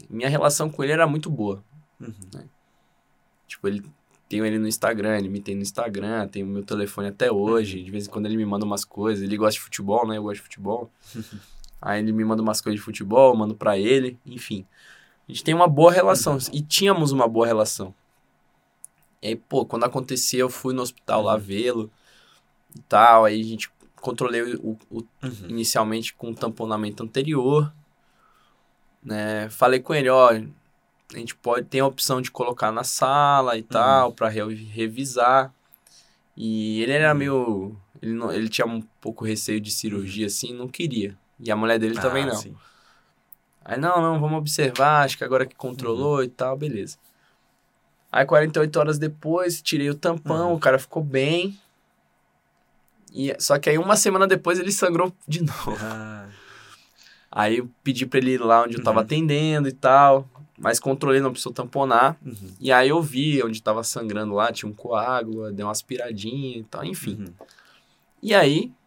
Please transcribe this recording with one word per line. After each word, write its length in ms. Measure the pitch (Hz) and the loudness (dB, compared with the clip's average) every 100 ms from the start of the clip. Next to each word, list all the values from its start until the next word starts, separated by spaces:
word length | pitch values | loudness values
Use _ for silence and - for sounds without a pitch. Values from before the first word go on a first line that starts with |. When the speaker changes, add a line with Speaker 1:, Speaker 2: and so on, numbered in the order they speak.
| - | -12
Speaker 1:
minha 200 | 113 131 | -6 -2
relação 420 | 147 143 147 151 | 2 2 0 -4
com 120 | 151 | -4
ele 100 | 139 | 0
era 140 | 160 160 | 2 2
muito 220 | 151 160 | 0 -4
boa, 340 | 139 104 98 - - _ - | -4 -4 -6 -12 -20 _ -20
Speaker 2:
Uhum. 120 | 120 98 95 | -18 -18 -18
Speaker 1:
né? 120 | 95 - _ _ _ _ _ _ _ _ _ - | -20 -20 _ _ _ _ _ _ _ _ _ -20
Tipo, 180 | - 98 | -8 -6
ele, 160 | 101 - _ _ _ - | -6 -10 _ _ _ -8
tenho 180 | 104 110 | -4 -2
ele 120 | 110 | -2
no 100 | 107 | -2
Instagram, 500 | 107 113 107 107 107 | -2 -2 0 -2 -2
ele 100 | 95 | -2
me 120 | 98 | -6
tem 140 | 101 98 | -8 -8
no 60 | |
Instagram, 640 | 101 - 117 101 104 113 98 | -6 -6 -8 -6 -6 -6 -6
tem 140 | 101 | -8
o 40 | 98 | -8
meu 160 | 101 | -8
telefone 440 | 98 104 101 - 101 | -6 -6 -6 -6 -8
até 220 | - 123 | -2 -2
hoje, 460 | 101 104 113 104 92 | 0 0 0 -2 -8
Speaker 2:
Uhum. 60 | |
Speaker 1:
de 60 | 92 | -10
vez 160 | 104 101 | -10 -10
em 40 | |
quando 160 | 107 104 | -8 -4
ele 100 | 110 | -4
me 80 | 104 | -2
manda 180 | 101 | -4
umas 200 | 104 98 | -4 -6
coisas, 380 | - - 107 101 | -8 -6 -4 -2
ele 120 | 98 107 | -4 0
gosta 180 | 107 | 0
de 60 | - | 0
futebol, 460 | - - 101 113 113 | -8 -8 -2 0 0
né? 100 | 107 | -4
Eu 40 | |
gosto 140 | 104 101 | -8 -10
de 60 | |
futebol. 480 | - - 98 120 117 _ - | -14 -12 -6 -6 -8 _ -20
Speaker 2:
<laughs> 380 | 113 110 104 - - - - | -16 -16 -16 -20 -20 -20 -12
Speaker 1:
Aí 180 | - 104 | -6 -2
ele 140 | 110 | -2
me 120 | 110 | 0
manda 160 | 110 110 | 0 0
umas 200 | 110 107 | 0 -2
coisas 180 | 110 104 | -4 -6
de 60 | |
futebol, 480 | 110 104 98 120 131 | -8 -10 0 6 6
eu 40 | 117 | 4
mando 200 | 107 107 | -2 -2
pra 200 | 107 98 | 0 2
ele, 400 | 107 135 127 123 | 2 2 0 -8
enfim. 400 | 127 120 - 101 95 _ - - _ _ - | -18 -16 -12 -12 -12 _ -20 -20 _ _ -16
A 40 | |
gente 100 | - | -8
tem 100 | 156 | 0
uma 140 | 165 175 | 4 4
boa 240 | 143 170 | 8 8
relação, 440 | 180 190 185 170 | 8 4 2 0
Speaker 2:
Uhum. 60 | 139 - | -2 -4
Speaker 1:
e 100 | 147 | -8
tínhamos 480 | 151 - 196 180 147 | -2 2 4 4 2
uma 160 | 135 117 | 2 2
boa 180 | 113 117 | 4 2
relação. 460 | 110 107 - 95 - _ _ _ _ _ _ _ _ - _ _ _ | 2 0 -2 -10 -16 _ _ _ _ _ _ _ _ -20 _ _ _
E 80 | 107 | -8
aí, 80 | 113 | -8
pô, 300 | - 135 110 | -4 -4 -2
quando 180 | 117 | -2
acontecia, 560 | 120 131 123 127 - 127 | -2 -2 -4 -4 -2 0
eu 80 | 127 | -2
fui 240 | - 131 | -2 -6
no 100 | 127 | -4
hospital 400 | 120 - - 110 | -6 -8 -2 0
lá 120 | 104 | 2
Speaker 2:
Uhum. 60 | 107 | 0
Speaker 1:
vê-lo 500 | 98 98 123 120 110 _ _ _ _ _ _ _ _ | -2 -4 -2 -4 -6 _ _ _ _ _ _ _ _
e 40 | - | -18
tal, 420 | - 107 117 113 | 2 6 10 10
aí 160 | 110 110 | 6 2
a 40 | |
gente 240 | 110 110 - _ _ _ | -6 -8 -12 _ _ _
controlei 420 | 127 117 123 117 120 | -10 -6 -4 -2 -4
o, 240 | 123 110 110 - | -6 -8 -12 -12
o, 80 | 113 | -16
Speaker 2:
Uhum. 60 | - _ 131 107 95 | -16 _ -12 -12 -10
Speaker 1:
inicialmente 680 | 113 113 120 107 113 113 | -6 -2 -2 -2 -4 -8
com 160 | - 117 | -12 -12
o 40 | |
tamponamento 680 | 113 117 110 113 107 107 104 | -8 -8 -6 -6 -4 -6 -8
anterior, 680 | 113 135 147 143 127 151 151 - _ _ _ _ _ _ _ _ _ _ _ _ | -8 -4 -2 0 2 2 0 -6 _ _ _ _ _ _ _ _ _ _ _ _
né, 460 | 135 107 107 107 110 | -10 -6 -4 -4 -4
falei 300 | - 127 127 | 2 4 4
com 140 | 127 | 0
ele, 140 | 151 127 | 0 4
"Ó, 220 | 131 123 | 8 8
a 880 | 110 131 - _ _ _ _ - 117 | 6 -2 -16 _ _ _ _ -20 -16
gente 160 | 117 | -14
pode, 320 | - 120 120 - | -8 -2 -2 -2
tem 140 | 131 | 0
a 60 | 135 | 0
opção 340 | 131 - 127 | 0 -4 -4
de 80 | 127 | -4
colocar 400 | - 120 123 110 | -6 -4 -2 -2
na 120 | 113 | -2
sala 720 | 120 - 131 143 143 139 127 113 | -4 -2 2 4 4 4 2 -2
e 40 | |
Speaker 2:
Uhum. 60 | 110 | -2
Speaker 1:
tal, 440 | 117 127 135 123 | 2 6 6 4
pra 160 | - 113 | 0 -2
re-, 260 | 107 107 | -2 -6
revisar." 960 | 110 107 110 113 117 139 123 123 135 131 _ _ _ _ _ _ _ _ - | -8 -10 -6 -4 -4 -6 2 4 4 2 _ _ _ _ _ _ _ _ -10
E 440 | 113 110 107 110 | -6 -4 -4 -2
ele 100 | 117 | -2
era 200 | 147 156 | 2 2
Speaker 2:
Uhum. 60 | 147 | 2
Speaker 1:
meio, 580 | 139 135 117 98 98 104 _ - | 0 0 0 -4 -6 -14 _ -12
ele 120 | 113 | -8
não, 180 | 113 113 | -6 -4
ele 160 | 92 110 | -4 -4
tinha 180 | - 117 | -2 -4
um 140 | 113 - _ | -4 -12 _
pouco 240 | 113 - | -14 -8
receio 360 | 110 107 - 107 | -6 -6 -4 -6
de 100 | 107 | -6
cirurgia, 540 | - 110 101 98 104 | -8 -6 -6 -6 -6
Speaker 2:
Uhum. 20 | 101 | -6
Speaker 1:
assim, 240 | - 120 | -6 -8
não 140 | 123 127 | -10 -12
queria. 480 | - 165 113 98 98 _ - | -6 -4 -4 -6 -8 _ -12
E 120 | 113 | -4
a 60 | 107 | -2
mulher 220 | 113 113 | 0 0
dele 160 | 110 117 | 0 -2
também 220 | 123 135 | -2 -2
Speaker 2:
Ah, 20 | 139 | -2
Speaker 1:
não. 60 | 107 | -4
Speaker 2:
sim. 180 | 101 - _ _ _ _ _ _ _ _ _ _ | -8 -18 _ _ _ _ _ _ _ _ _ _
Speaker 1:
Aí, 140 | - 127 | -8 -4
"Não, 220 | 165 180 | 0 2
não, 180 | 165 160 | 2 0
vamos 180 | 151 160 | 0 -2
observar, 640 | 151 - 139 131 143 151 | -4 0 0 4 4 6
acho 140 | 135 - | 4 0
que 60 | |
agora 200 | 123 131 131 | 0 0 0
que 80 | |
controlou 600 | - 127 127 120 123 143 139 | -6 -12 -6 -4 -2 0 0
Speaker 2:
Uhum. 60 | |
Speaker 1:
e 60 | 127 | -2
tal, 280 | - 127 135 | -4 -4 -4
beleza." 400 | 151 110 - - _ _ _ _ _ _ _ _ _ _ _ | -6 -8 -10 -14 _ _ _ _ _ _ _ _ _ _ _
Aí, 140 | - 147 | 0 4
quarenta 320 | 156 156 156 | 4 4 0
e 40 | |
oito 160 | 156 160 | 0 2
horas 200 | 151 151 | 0 0
depois, 640 | 156 151 151 170 180 170 | -4 -6 -4 -2 -2 -4
tirei 260 | - 151 143 | -4 -2 -2
o 40 | |
tampão, 560 | 147 175 165 156 160 175 | -2 -4 -4 -4 -2 0
Speaker 2:
Uhum. 40 | 165 | 2
Speaker 1:
o 40 | |
cara 180 | 147 131 | 4 2
ficou 240 | - 160 | 0 -6
bem. 560 | 147 131 139 170 190 202 _ _ _ _ _ _ _ _ _ _ _ _ _ _ _ | -2 0 0 0 -2 -8 _ _ _ _ _ _ _ _ _ _ _ _ _ _ _
E, 220 | - 139 - | -6 -4 -2
só 200 | - 143 | 0 2
que 100 | 151 | 2
aí, 80 | 156 | 2
uma 180 | 190 208 | 4 4
semana 300 | 214 190 190 | 4 4 4
depois, 320 | 185 170 180 | 2 2 0
ele 140 | 185 | 0
sangrou 420 | 190 180 170 185 - - | 0 2 2 0 -4 -6
de 120 | 165 | -2
<laughs> 40 | |
novo. 320 | 156 - - 107 | -2 -4 -8 -8
Speaker 2:
Ah. 480 | 110 110 110 107 101 101 - - - - _ _ - _ - | -8 -10 -12 -16 -18 -20 -20 -20 -20 -20 _ _ -20 _ -8
Speaker 1:
Aí, 280 | 104 104 120 | 0 0 0
eu 120 | 123 _ | -4 _
pedi 220 | 139 127 127 | -4 -4 0
pra 120 | 135 | 0
ele 140 | 127 | 2
ir 60 | 127 | 2
lá 220 | 117 117 | 6 6
onde 120 | 120 113 | 4 0
eu 60 | |
tava 140 | 123 110 | 2 2
Speaker 2:
Uhum. 40 | |
Speaker 1:
atendendo 600 | 107 151 160 147 156 151 135 | 2 0 0 0 0 0 -2
e 40 | |
tal, 560 | 127 131 139 143 135 131 - - - | 0 6 8 8 6 2 -18 -20 -6
mas 200 | 110 117 | -2 -2
controlei, 420 | 139 127 139 135 | -2 -2 2 2
não 100 | 135 | 2
precisou 220 | 123 131 | -4 -10
tamponar. 640 | 123 120 139 135 117 135 156 | -10 -6 -2 2 4 4 0
Speaker 2:
Uhum. 280 | 131 104 95 95 | -12 -16 -18 -4
Speaker 1:
E 100 | 131 | 6
aí, 200 | 127 135 | 6 8
eu 100 | 165 | 4
vi 420 | 151 127 151 143 | 0 -2 0 0
onde 200 | 113 110 | 0 -4
tava 200 | 110 110 | -2 -2
sangrando 520 | 113 123 113 104 104 | -4 -6 -6 -6 -4
lá, 180 | 101 117 | 0 0
tinha 180 | - 107 | -2 -10
um 40 | |
coágulo, 760 | 107 120 110 120 127 113 110 107 | -10 -4 -2 -2 -2 -4 -8 -8
dei 120 | 101 | -8
uma 80 | 104 | -6
aspiradinha 840 | 107 - 123 120 104 110 139 131 117 | -6 -8 -8 -8 -8 -8 -8 -8 -10
e 60 | |
tal, 200 | 107 107 | -14 -12
enfim. 320 | - - 117 101 | -10 -10 -10 -10
Speaker 2:
Uhum. 140 | 92 90 - _ _ _ _ _ _ _ | -12 -18 -20 _ _ _ _ _ _ _
Speaker 1:
E 120 | 208 | 2
aí, 360 | 202 143 160 247 - | 4 4 2 -2 -12